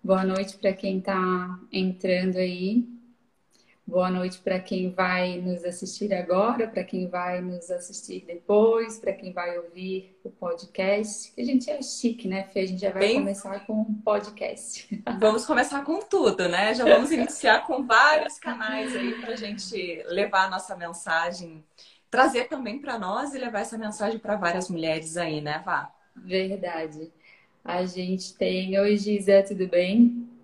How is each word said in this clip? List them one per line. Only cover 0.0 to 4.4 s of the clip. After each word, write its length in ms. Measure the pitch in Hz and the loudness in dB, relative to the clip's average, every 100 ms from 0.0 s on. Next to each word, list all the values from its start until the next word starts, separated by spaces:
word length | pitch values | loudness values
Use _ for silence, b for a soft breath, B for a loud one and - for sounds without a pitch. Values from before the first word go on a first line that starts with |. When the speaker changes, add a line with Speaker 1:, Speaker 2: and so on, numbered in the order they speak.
| 185 | 2
Speaker 1:
Boa 180 | 190 | 2
noite 320 | 190 190 196 - | 4 0 -4 0
pra 120 | - | 0
quem 300 | 190 196 190 | 0 -2 -2
tá 580 | 185 190 185 185 180 185 - | -2 0 2 0 -4 -10 -8
entrando 640 | 185 185 185 185 185 185 180 | -2 -2 0 0 2 2 0
aí. 500 | 185 180 185 233 233 - _ _ _ _ _ b b b - | -2 0 0 0 0 -10 _ _ _ _ _ b b b -2
Boa 240 | 175 180 | 0 2
noite 260 | 180 185 | 0 -2
pra 220 | 185 | -4